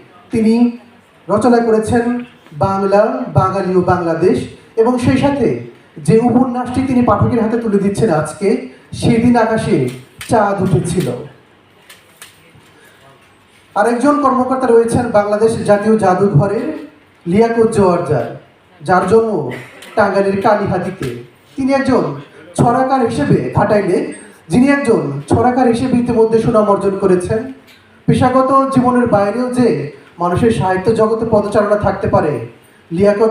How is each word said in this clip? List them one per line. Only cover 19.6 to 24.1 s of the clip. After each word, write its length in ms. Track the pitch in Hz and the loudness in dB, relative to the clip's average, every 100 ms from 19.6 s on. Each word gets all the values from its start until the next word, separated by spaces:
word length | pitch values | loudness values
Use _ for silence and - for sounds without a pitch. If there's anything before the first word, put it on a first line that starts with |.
| - - - - | -16 -20 -8 -2
টাঙ্গাইলের 400 | 202 196 196 196 | 0 0 0 0
কালিহাতিতে। 640 | 240 208 196 180 185 - 131 120 - _ _ - | 0 0 0 -4 -6 -8 -8 -10 -14 _ _ -6
তিনি 140 | 262 269 | -2 0
একজন 260 | 269 233 147 139 - - - - | 2 0 0 -6 -14 -20 -8 0
ছড়াকার 440 | 240 247 262 269 233 | 2 2 0 0 0
হিসেবে 280 | - 285 - 127 - | -2 -2 -2 -2 -2
ঘাটাইলে, 400 | 202 214 196 208 - | 0 0 0 -2 -4